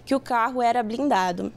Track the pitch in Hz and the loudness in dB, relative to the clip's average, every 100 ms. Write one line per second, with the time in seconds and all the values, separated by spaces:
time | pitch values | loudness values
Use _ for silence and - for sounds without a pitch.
0 | - 269 - 240 226 254 233 240 214 233 | -2 -2 0 0 0 0 0 2 0 0
1 | 285 202 185 180 196 | 2 2 2 -2 -6